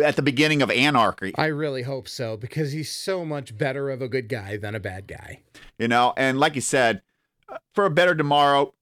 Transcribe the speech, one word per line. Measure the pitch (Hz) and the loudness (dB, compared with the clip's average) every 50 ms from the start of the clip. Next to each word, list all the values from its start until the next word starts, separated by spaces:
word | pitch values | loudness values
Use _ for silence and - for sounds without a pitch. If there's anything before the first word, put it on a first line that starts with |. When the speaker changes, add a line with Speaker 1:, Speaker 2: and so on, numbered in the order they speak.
Speaker 1:
at | 147 151 147 | 2 2 2
the | - | 2
beginning | 139 147 127 131 151 156 151 147 | 0 0 2 2 2 4 4 2
of | 131 117 | 2 2
Anarchy? | 110 123 131 151 143 123 110 95 - - 95 95 - | 2 2 2 4 4 4 4 2 0 -2 -6 -6 -4
Speaker 2:
I | - 151 | -2 -2
really | 156 151 143 156 147 135 131 | -2 -2 -4 -4 -4 -4 -6
hope | 120 131 139 131 - - | -6 -8 -8 -10 -10 -10
so, | - - 127 113 110 | -10 -8 -8 -8 -8
because | 104 117 113 - 156 156 139 | -8 -10 -8 -6 -6 -4 -4
he's | 139 156 147 - | -6 -8 -8 -8
so | - - - 196 190 185 170 | -10 -8 -6 -6 -4 -4 -4
much | 156 151 143 127 - 113 | -6 -8 -8 -10 -10 -6
better | 107 156 135 131 139 139 139 | -4 -4 -4 -4 -4 -6 -6
of | 135 120 | -6 -6
a | 135 120 | -6 -4
good | 131 131 120 107 | -4 -4 -4 -4
guy | 131 113 98 98 107 | -8 -8 -8 -8 -8
than | 104 104 104 107 | -8 -8 -8 -8
a | 110 | -8
bad | 95 101 90 95 98 | -8 -8 -10 -12 -14
guy. | - 82 - - - - - _ _ - - - - _ - | -14 -16 -16 -16 -18 -20 -20 _ _ -20 -20 -20 -16 _ -4
Speaker 1:
You | 113 117 | 0 2
know, | 120 120 123 123 - | 4 4 4 4 2
and | - 135 131 131 135 | 2 0 0 2 2
like | 147 160 147 | 2 2 0
you | 131 | -2
said, | - - - 135 127 113 107 95 - _ _ _ _ _ _ _ _ - | -2 0 2 4 4 4 2 0 -4 _ _ _ _ _ _ _ _ -18
uh, | - - _ _ | -18 -18 _ _
for | - 208 202 | 0 2 2
a | 190 | 2
better | 147 165 180 180 175 | 4 4 4 4 4
tomorrow, | 156 147 143 143 147 143 143 143 139 143 - _ _ | 2 2 2 4 6 6 6 6 4 2 0 _ _